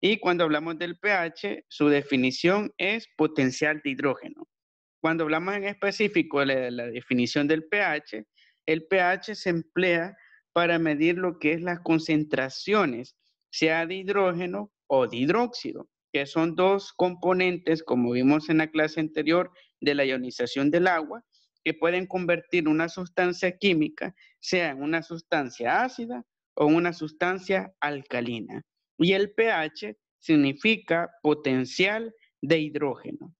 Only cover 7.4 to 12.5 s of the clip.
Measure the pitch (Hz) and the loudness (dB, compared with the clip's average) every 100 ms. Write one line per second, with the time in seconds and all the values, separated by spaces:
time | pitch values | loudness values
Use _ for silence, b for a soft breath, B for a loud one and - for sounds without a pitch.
7.4 | 143 156 156 208 190 151 - 220 220 b | 2 0 0 -2 0 -2 -6 -14 -14 b
8.4 | b b - 160 185 190 180 190 190 208 | b b -4 0 4 4 4 2 -4 -6
9.4 | 190 170 160 - 180 170 170 196 b b | -2 -2 -2 0 2 2 0 -8 b b
10.4 | _ - 170 170 160 147 160 175 185 170 | _ 0 2 2 2 2 2 2 -2 0
11.4 | 151 165 180 170 175 165 160 156 151 135 | -2 0 -2 -6 0 0 2 0 0 -2
12.4 | 131 | -2